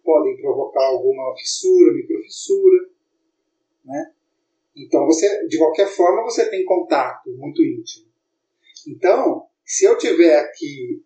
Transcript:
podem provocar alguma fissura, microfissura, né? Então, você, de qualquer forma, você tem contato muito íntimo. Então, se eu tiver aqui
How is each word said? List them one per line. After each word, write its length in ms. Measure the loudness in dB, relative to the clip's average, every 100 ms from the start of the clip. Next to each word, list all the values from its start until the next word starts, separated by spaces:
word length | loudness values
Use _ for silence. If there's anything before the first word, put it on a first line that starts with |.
podem 340 | 0 0 0 -4
provocar 480 | -6 -4 -4 -2 0
alguma 500 | 0 -2 -2 -6 -10
fissura, 560 | -10 -4 2 6 6
microfissura, 960 | 4 -4 -8 -10 -10 -4 2 4 4 2 _ _ _ _ _ _ _ _ _
né? 300 | -14 -12 -12 _ _ _ _ _ _ -20
Então, 300 | -4 0 2
você, 400 | 0 0 -2 -4
de 100 | 0
qualquer 300 | 0 0 -2
forma, 360 | 0 0 0
você 260 | -2 -2 -2
tem 160 | -2 -2
contato 640 | -2 0 -2 -2 -6 -16
muito 300 | -14 -6 -2
íntimo. 460 | -2 -2 -12 -18 _ _ _ _ _ _ _ -20 -20
Então, 580 | -4 0 2 0 -4 -10 _
se 220 | -12 0 2
eu 120 | 2
tiver 420 | 0 4 6 4
aqui 640 | 2 -8 -12 -10 -10 -12